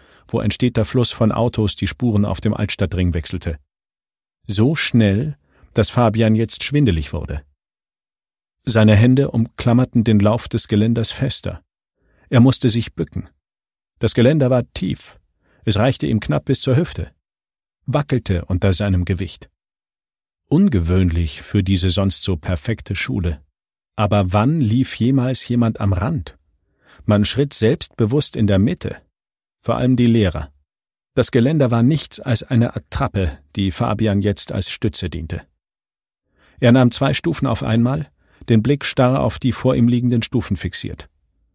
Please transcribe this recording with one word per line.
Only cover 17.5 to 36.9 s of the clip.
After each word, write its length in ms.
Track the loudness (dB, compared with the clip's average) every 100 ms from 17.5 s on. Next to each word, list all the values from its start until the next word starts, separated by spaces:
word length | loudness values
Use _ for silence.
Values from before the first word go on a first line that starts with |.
| _ _ _
wackelte 640 | -4 -4 -2 -4 -2 -4 -2
unter 260 | -2 0
seinem 320 | 0 0 0
Gewicht. 460 | 0 -4 -6 -10 -16 _ _ _ _ _ _ _ _ _ -2
Ungewöhnlich 920 | 2 2 2 2 2 2 0 -2 -6
für 200 | -4 -2
diese 280 | 0 0 0
sonst 320 | 0 0 -2
so 140 | -4 -4
perfekte 600 | -4 -6 -4 -8 -6 -6
Schule. 460 | -4 -4 -4 -6 _ _ _ _ _ -4
Aber 360 | 0 2 2
wann 280 | 2 2 0
lief 340 | 0 0 0 -2
jemals 500 | 0 0 0 -4 -2
jemand 340 | 0 0 0
am 120 | -2
Rand? 460 | -2 -2 -4 -8 -16 _ _ _ _ _ -12
Man 200 | 0 0
schritt 280 | 2 0 -2
selbstbewusst 840 | 0 0 0 -4 -4 -2 0 -2 0
in 100 | 0
der 120 | 2
Mitte. 380 | 2 -2 -8 -12 _ _ _ _ _ _
Vor 160 | -6 -2
allem 200 | 2 2
die 100 | 4
Lehrer. 440 | 4 2 0 -10 _ _ _ _ _ _
Das 160 | -2 0
Geländer 400 | 2 2 2 2
war 120 | 2
nichts 360 | 2 2 -2 -8
als 240 | -4 -4
eine 320 | 0 0 0
Attrappe, 640 | -2 -8 -4 -4 -2 -4 -6 _ -4
die 140 | -4
Fabian 500 | -2 -2 -2 0 0
jetzt 320 | 0 -2 -4
als 180 | -4 -6
Stütze 400 | -4 -4 -4 -6
diente. 320 | -8 -8 -10 -12 _ _ _ _ _ _ _ _ _ _ 0
Er 120 | 4
nahm 180 | 6 4